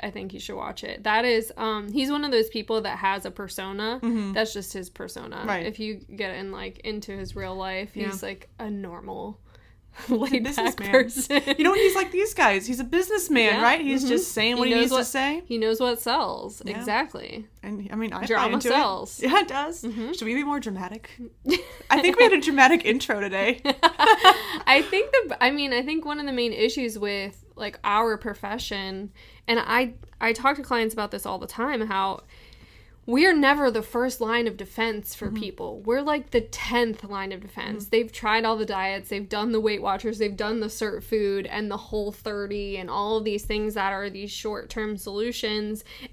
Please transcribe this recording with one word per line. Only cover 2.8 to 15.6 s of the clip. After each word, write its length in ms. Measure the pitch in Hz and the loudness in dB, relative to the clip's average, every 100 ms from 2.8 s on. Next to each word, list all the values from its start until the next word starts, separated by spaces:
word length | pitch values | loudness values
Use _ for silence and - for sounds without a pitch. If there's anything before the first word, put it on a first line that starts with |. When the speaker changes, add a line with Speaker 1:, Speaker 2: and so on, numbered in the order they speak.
Speaker 1:
that 160 | 208 190 | -2 -2
has 280 | 196 196 190 | -2 -2 -6
a 60 | |
persona. 680 | 196 190 - 190 196 220 254 | -10 -12 -10 -10 -6 -4 -2
Speaker 2:
Mm-hmm. 300 | 233 226 196 | -2 -2 -2
Speaker 1:
That's 180 | 208 220 | -2 -2
just 200 | 208 190 | -4 -10
his 160 | 190 180 | -10 -12
persona. 540 | - 180 - - - 226 | -12 -12 -12 -12 -8 -4
Speaker 2:
Right. 200 | 185 175 | -4 -4
Speaker 1:
If 140 | 214 | -8
you 160 | 214 196 - 202 | -8 -10 -12 -10
get 200 | 196 185 | -8 -8
in, 160 | 196 | -10
like, 280 | 196 190 - | -10 -12 -12
into 340 | 220 214 208 | -10 -8 -8
his 200 | 196 190 202 | -10 -10 -8
real 200 | 190 190 | -8 -8
life, 360 | 190 185 202 | -6 -8 -8
Speaker 2:
Yeah. 140 | 202 196 | -6 -6
Speaker 1:
he's, 140 | 190 | -6
like, 280 | 196 190 - - | -10 -12 -16 -12
a 100 | 214 | -8
normal, 720 | 202 190 175 196 196 202 - - - - - - - | -8 -8 -12 -12 -10 -10 -14 -18 -20 -20 -20 -20 -10
<laughs> 100 | - | -2
Speaker 2:
He's 40 | |
a 40 | 226 | 0
Speaker 1:
laid-back 280 | 262 254 247 - | 2 0 0 0
Speaker 2:
businessman. 360 | 226 - 202 | 0 -2 4
Speaker 1:
person. 500 | 262 240 269 - 285 277 277 | 4 4 -2 2 2 2 2
Speaker 2:
You 60 | |
know 80 | 330 | 4
what 80 | 403 | 6
he's 160 | 392 381 | 6 4
like? 160 | 370 | 0
These 240 | 370 427 - | 0 0 4
guys. 320 | 247 196 220 | 4 4 0
He's 120 | 247 | -4
a 40 | |
businessman, 720 | 247 339 370 427 - 262 220 202 | 0 0 2 0 2 4 6 6
Speaker 1:
Yeah. 80 | |
Speaker 2:
right? 180 | 233 320 | 4 4
He's 200 | 285 269 | 2 2
Speaker 1:
Mm-hmm. 80 | 262 | 2
Speaker 2:
just 200 | 240 - | 2 0
saying 220 | 220 220 | 0 2
Speaker 1:
He 60 | 247 | 2
Speaker 2:
what 80 | 254 | 4
he 80 | 233 | 4
Speaker 1:
knows 60 | |
Speaker 2:
needs 100 | 240 | 4
Speaker 1:
what 60 | 262 | 2
Speaker 2:
to 60 | 240 | 0
say. 360 | 269 277 320 359 | 0 0 -2 -4
Speaker 1:
he 100 | |
knows 220 | 233 | 0